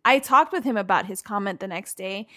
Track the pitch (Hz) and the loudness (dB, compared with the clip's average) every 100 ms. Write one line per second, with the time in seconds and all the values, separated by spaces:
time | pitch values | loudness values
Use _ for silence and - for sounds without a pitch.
0 | - 269 - 262 320 370 247 220 190 180 | 2 2 4 4 4 0 -2 -2 0 0
1 | 185 233 - 208 196 185 190 175 202 - | 0 -8 -8 -4 -4 -6 -8 -8 -10 -10
2 | 190 196 220 | -8 -8 -10